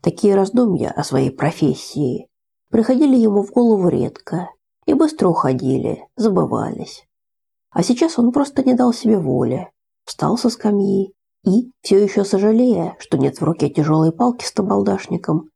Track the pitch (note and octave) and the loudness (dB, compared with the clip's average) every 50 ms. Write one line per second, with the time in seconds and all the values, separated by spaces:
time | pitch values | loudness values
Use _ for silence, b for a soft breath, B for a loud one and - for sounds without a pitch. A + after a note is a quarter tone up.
0 | - - - - - G3+ G3 G3 F#3+ F#3+ - A#3+ B3 A3 F3+ - A2+ - - - | -2 -4 -2 2 2 2 4 4 0 0 0 0 0 2 0 -2 -4 -4 -4 -6
1 | D3+ - C3+ C3+ C3+ C3 C3+ - C#3 D3 D#3+ - D#3+ C#3 - - - - - D3 | -6 -2 0 0 0 0 -2 -2 -4 -4 -2 0 0 0 0 -2 -8 -12 -6 -4
2 | D3 B2+ B2 - - _ _ _ _ _ _ _ _ _ - A3 A3 A3+ C4 B3+ | -4 -2 -4 -6 -10 _ _ _ _ _ _ _ _ _ 0 0 2 2 2 2
3 | D#4 C#4 B3+ B3 A3+ A3 G3+ G3+ G3 - - B3 A#3+ A#3 A3 G3 F#3 E3+ D#3 - | 4 4 4 4 4 4 2 0 -2 0 0 2 4 4 4 4 2 0 0 0
4 | - C#3 - - _ - E3 F3 F3+ - - _ _ _ _ _ _ - D4+ C4+ | -2 -4 -6 -12 _ -8 -8 -8 -8 -10 -16 _ _ _ _ _ _ 0 2 2
5 | D#4+ D4+ D#4 - G#3 F#3 E3 - - C3+ C3 B2 - B2+ C3+ C3 - - - - | 2 0 0 0 0 0 2 2 0 0 -2 0 -2 -2 -2 -2 -2 -4 -6 -8
6 | - _ _ - G#3+ A3+ F#3+ F3 D#3+ - - A2+ A2 - - - D3+ - - - | -12 _ _ -2 -2 0 2 0 0 0 -2 -4 -4 -6 -8 -10 -12 -16 -18 -20
7 | _ _ _ _ _ _ _ _ _ _ _ _ _ _ _ - F3+ - B3 B3 | _ _ _ _ _ _ _ _ _ _ _ _ _ _ _ -4 0 0 0 0
8 | E4 E4 - - A#3+ A#3+ B3 D4 C#4+ C#4 - - C4+ B3+ B3+ A#3+ B3 B3 A#3 - | 0 -2 0 0 0 0 2 0 -2 -2 -2 -2 0 2 2 2 2 0 0 0
9 | - A3 A3 G3 E3 C3+ C3+ C3+ C#3 B2+ B2 F3+ F3+ - _ _ _ _ _ _ | 0 0 0 0 0 -2 -2 -2 -2 -2 -4 -6 -8 -12 _ _ _ _ _ _
10 | _ - - - D3+ - A3+ A#3+ - A#3+ A3 - - A3 G#3 G3+ G3 G3 G3 G3 | _ -18 -8 -4 -2 -2 -2 0 0 -2 -2 0 -2 0 0 0 0 0 0 0
11 | G3 F#3+ _ _ _ _ _ _ _ F#3+ F#3 A3+ B3 B3 _ _ _ - G3 G3 | -2 -4 _ _ _ _ _ _ _ 2 2 2 0 -2 _ _ _ 2 4 4
12 | G#3 G3 - G#3 G3 G3 - F#3+ G3+ G#3+ A3 A3+ B3+ B3+ A3+ F3 E3 E3 - - | 4 4 0 -2 -2 0 0 0 2 2 4 4 4 4 2 0 -2 -6 -8 -12
13 | - _ F3 C3+ C3+ C#3 C3 - D#3+ - E3 - D3+ C#3 C#3+ - F#3+ D#3+ D#3 D#3+ | -6 _ -2 0 0 -2 -2 -2 -2 -2 0 0 -2 -2 0 -2 0 2 2 2
14 | D#3+ D#3+ E3 E3 A#3 B3 A#3+ A#3+ - - - - F#3+ F#3+ G3+ G3+ G3+ G3+ G3 F#3+ | 2 2 0 0 0 -2 0 -4 -8 -8 -4 -4 -2 0 0 0 0 0 -2 -4
15 | - - F3 E3+ - - D#3 E3 - - _ | -4 -6 -8 -6 -4 -2 -4 -4 -4 -8 _